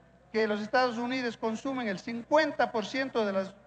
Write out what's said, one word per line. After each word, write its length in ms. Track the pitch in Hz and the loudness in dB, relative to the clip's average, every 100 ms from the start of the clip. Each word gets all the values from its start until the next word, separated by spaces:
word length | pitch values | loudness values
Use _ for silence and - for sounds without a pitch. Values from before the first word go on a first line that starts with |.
| - - _ 220 | -20 -20 _ 0
que 100 | 220 | 0
los 140 | 208 | 0
Estados 380 | 208 254 254 226 | 0 2 2 0
Unidos 400 | 240 262 240 220 | -4 -2 -4 -4
consumen 500 | 226 220 269 262 233 | -4 -4 -4 -4 -4
el 100 | 190 | -4
cincuenta 720 | - 233 233 320 311 - 233 | -6 -8 2 4 4 2 0
por 140 | 226 | 0
ciento 400 | 196 269 269 240 | -2 -2 -2 0
de 80 | 208 | 0
las 220 | 190 190 - | 0 -2 -8